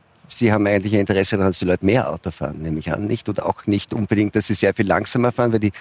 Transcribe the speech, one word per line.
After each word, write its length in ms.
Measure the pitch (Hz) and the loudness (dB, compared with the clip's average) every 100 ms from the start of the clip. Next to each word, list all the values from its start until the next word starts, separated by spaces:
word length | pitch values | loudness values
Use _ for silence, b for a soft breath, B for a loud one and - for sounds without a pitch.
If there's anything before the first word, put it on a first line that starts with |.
| _ _ - | _ _ -10
Sie 220 | - 117 | 0 2
haben 160 | 107 101 | 4 2
eigentlich 260 | 101 101 | 0 2
ein 80 | 104 | 0
Interesse 360 | 98 98 95 101 | 2 2 2 2
daran, 140 | 95 | 0
dass 80 | 90 | 0
die 60 | 90 | 0
Leute 200 | 90 95 | 0 2
mehr 260 | 123 73 | 2 0
Auto 200 | 82 - | -4 -8
fahren, 300 | - 73 76 | -8 -8 -6
nehme 180 | 80 78 | -6 -6
ich 120 | 80 | -4
an, 140 | - 104 | -4 -2
nicht? 220 | - - | -4 -4
Oder 160 | 101 - | -4 -4
auch 200 | - - | -4 -2
nicht 260 | 101 - | -2 -2
unbedingt, 420 | - 101 104 107 107 | -4 0 0 0 0
dass 120 | - | 0
sie 60 | |
sehr 200 | 101 101 | 2 2
viel 140 | - 98 | 2 0
langsamer 440 | 87 104 123 120 | 0 0 0 0
fahren, 220 | 117 120 | 2 0
weil 60 | 113 | 2
die 120 | 104 - | 0 -4